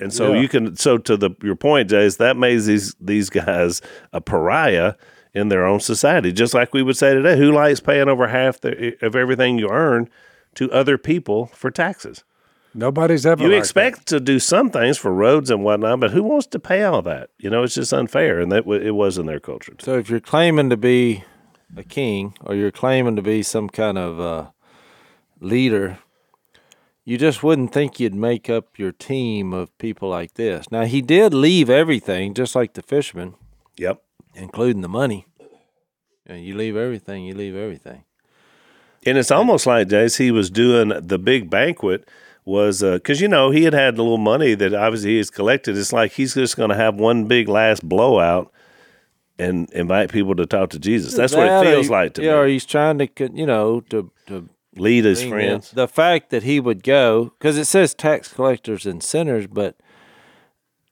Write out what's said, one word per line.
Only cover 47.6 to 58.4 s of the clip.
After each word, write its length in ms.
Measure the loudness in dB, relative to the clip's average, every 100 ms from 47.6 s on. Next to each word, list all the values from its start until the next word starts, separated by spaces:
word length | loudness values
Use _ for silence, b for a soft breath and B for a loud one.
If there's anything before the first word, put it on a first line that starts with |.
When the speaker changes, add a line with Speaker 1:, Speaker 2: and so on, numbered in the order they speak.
| 2 0 0
Speaker 1:
blowout 640 | 2 4 4 2 0 -4 _ b b b b b b _ -8
and 320 | -4 -4 -4
invite 400 | -6 -2 0 0
people 220 | -2 -2 -2
to 100 | -2
talk 240 | -2 -2
to 80 | -4
Jesus. 360 | -4 -2 -2
That's 200 | -2 0
what 120 | 2 4
it 20 |
Speaker 3:
That, 160 | 4 4
or 40 |
Speaker 1:
feels 160 | 2 2
Speaker 3:
he, 60 |
Speaker 1:
like 220 | 0 0
to 80 | -2
Speaker 3:
yeah, 100 | 0
Speaker 1:
me. 40 | 2
Speaker 3:
or 80 | 2
he's 180 | 0 -2
trying 320 | 0 0 0
to, 80 | -4
co-, 200 | -6 -8
you 120 | -4 -2
know, 340 | 0 0 -2 -4
to, 200 | -8 -8 _ -16
to 220 | -16 -16 _ _ -2
Speaker 1:
Lead 280 | 2 4
his 160 | 4 2
Speaker 3:
bring 100 | -2
in 160 | -4 -4
Speaker 1:
friends. 220 | -4 -6
Speaker 3:
the 160 | -4 -2
fact 420 | 0 2 0 -2
that 120 | -4
he 160 | -2 -2
would 220 | -2 -2
go, 480 | 2 4 4 2 -2 -4
'cause 160 | -2 0
it 60 |
says 300 | 0 2 2
tax 380 | 0 -2 -2 -4
collectors 540 | -4